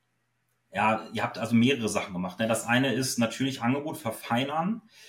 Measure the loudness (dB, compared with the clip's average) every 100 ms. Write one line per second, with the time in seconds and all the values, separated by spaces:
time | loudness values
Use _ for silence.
0 | _ _ _ _ _ _ _ 0 2 2
1 | -2 -4 -4 -4 2 6 6 4 0 -2
2 | -4 -4 -6 -4 0 0 2 2 4 0
3 | -2 0 0 0 -4 -2 0 0 -2 -6
4 | -6 -8 -4 -2 0 -2 -2 -4 -8 -20